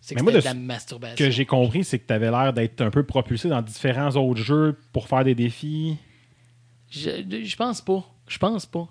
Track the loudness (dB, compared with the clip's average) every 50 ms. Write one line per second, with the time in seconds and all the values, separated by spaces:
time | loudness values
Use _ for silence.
0 | _ -6 -4 0 2 4 4 4 4 2 -2 -6 -6 -8 -8 -10 -10 -14 -14 -14
1 | -12 -8 -2 2 2 2 2 2 0 2 2 4 4 4 2 0 -2 -2 -4 -4
2 | -2 -2 0 0 2 2 2 2 2 2 2 0 0 -2 0 -2 -2 2 2 2
3 | 0 2 0 0 0 0 -2 -2 0 0 -2 -2 -2 -4 -6 -2 -2 0 0 0
4 | 0 2 2 2 2 2 2 0 0 2 2 4 4 2 0 -2 _ _ -6 -6
5 | -2 2 2 4 4 4 4 4 2 0 -2 -4 -8 -6 -4 -4 -2 -2 -4 -6
6 | -8 -16 _ _ _ _ _ _ _ _ _ _ _ _ _ _ _ _ -14 -8
7 | -6 -6 -6 -6 -8 -8 -8 -8 -8 -8 -4 -4 -4 -4 -4 -4 -2 -2 -2 -2
8 | -2 -6 _ _ _ -14 -4 0 0 0 0 -2 -4 -6 -6 -8 -8 -8